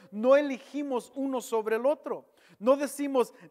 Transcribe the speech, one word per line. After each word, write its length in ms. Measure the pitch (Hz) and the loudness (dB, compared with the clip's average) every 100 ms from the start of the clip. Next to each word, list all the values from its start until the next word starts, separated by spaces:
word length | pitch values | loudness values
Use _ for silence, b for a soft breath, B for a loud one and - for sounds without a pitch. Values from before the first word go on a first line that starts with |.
| B | B
no 260 | 208 247 277 | -2 4 6
elegimos 760 | 294 254 - 277 285 240 - | 4 -6 -10 -10 -6 -6 -6
uno 260 | 277 269 254 | -6 -4 -6
sobre 360 | - 226 214 220 | -4 -4 -2 -2
el 100 | 254 | 0
otro. 400 | 311 277 170 - B B - | -2 -6 -10 -12 B B -2
No 160 | 220 277 | 2 2
decimos, 560 | 277 285 285 262 233 B 165 | 0 -4 -2 0 -2 B -20